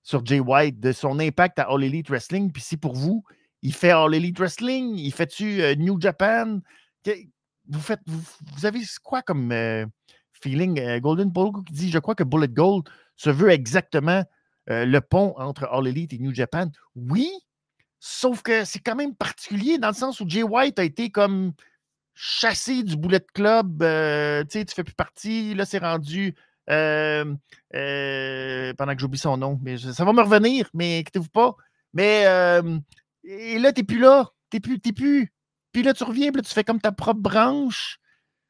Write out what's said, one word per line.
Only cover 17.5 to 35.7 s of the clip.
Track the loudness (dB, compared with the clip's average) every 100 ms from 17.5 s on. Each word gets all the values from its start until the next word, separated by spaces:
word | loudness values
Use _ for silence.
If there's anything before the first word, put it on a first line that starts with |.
| _ _ _ _ _
sauf | -14 -2 -2 0
que | 0 0 -2
c'est | -6
quand | -6 -4
même | -4 -6
particulier | -8 -8 -8 -4 0 0
dans | 0
le |
sens | -2 -6 -6
où | -4
Jay | -2
White | 0 2 2 0
a |
été | -2 -2 -2
comme | 2 2 2 -4 -6 _ _ _ _ _
chassé | -14 -8 -2 -2 -2 -2 -2
du | -2 -4
Bullet | 2 0 0
Club, | 0 4 4 2 0
euh, | 0 2 0 0 0 -2
tu | -4 -6
sais, | -6
tu | -8
fais |
plus | -8 -6
partie, | -8 -8 -6 -6 -4
là, | -4 -4
c'est | -4
rendu, | -2 -4 -4 -4 -4 -6 _ _ -2
euh, | 0 2 0 0 -2 -4 -8 _ -20 _
euh, | -8 -6 -4 -4 -4 -6 -8 -8 -6 -6
pendant | -6 -4
que | -4
j'oublie | -6 -4
son | -2 -2
nom, | -2 -4
mais | -6 -8
je, | -8
ça | -2
va | 2
me | 4
revenir, | 6 6 4 2 -2
mais | -4 -2 -2
inquiétez-vous | -4 -6 -2
pas. | 2 2 0 _ _ _
Mais, | 0 4 6 6
euh, | 6 4 4 2 -4 -8 _ _ _
et | -18 -14 -6 2
là, | 4
t'es | 4
plus | 0 6
là, | 8 8 4 _ _
t'es | -8
plus, | -4 -4
t'es | -4
plus. | -2 2 2 0 _ _ _ _